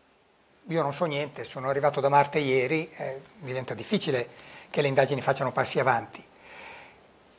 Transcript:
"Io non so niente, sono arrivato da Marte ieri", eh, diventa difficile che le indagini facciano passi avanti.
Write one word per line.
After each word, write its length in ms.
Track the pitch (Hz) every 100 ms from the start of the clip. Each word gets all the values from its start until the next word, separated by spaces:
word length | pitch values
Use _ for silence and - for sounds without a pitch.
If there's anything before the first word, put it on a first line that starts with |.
| _ _ _ _ _ _ 240
"Io 140 | 160
non 120 | 143
so 120 | 143 170
niente, 380 | 143 147 143
sono 240 | 113 139 131
arrivato 320 | 139 143 143
da 80 | 135
Marte 300 | 143 143 156
ieri", 500 | 139 131 127 160 160 -
eh, 260 | 139 135 - 220
diventa 340 | 135 127 127
difficile 560 | 110 - 214 165 127 120 - - - -
che 120 | -
le 60 | 143
indagini 320 | 135 135 135
facciano 300 | 143 139 127
passi 280 | 135 127 151
avanti. 440 | 131 117 110 - - - - - - - - - - _ _